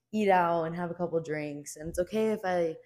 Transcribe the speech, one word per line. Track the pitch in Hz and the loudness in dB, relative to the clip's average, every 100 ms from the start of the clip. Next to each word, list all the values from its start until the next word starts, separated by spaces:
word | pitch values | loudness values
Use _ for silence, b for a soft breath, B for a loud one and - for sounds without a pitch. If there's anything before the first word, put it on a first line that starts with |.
| _ | _
eat | 214 202 | 0 4
out | 185 170 170 | 6 6 2
and | 160 170 | 0 -2
have | 175 | -4
a | |
couple | 170 175 160 | -2 -2 0
drinks, | 151 151 147 147 147 151 | -2 -4 -6 -8 -12 -10
and | 160 | -6
it's | 175 | -4
okay | 180 220 220 | -2 0 0
if | 208 185 | 0 0
I | 180 165 160 | 0 0 -4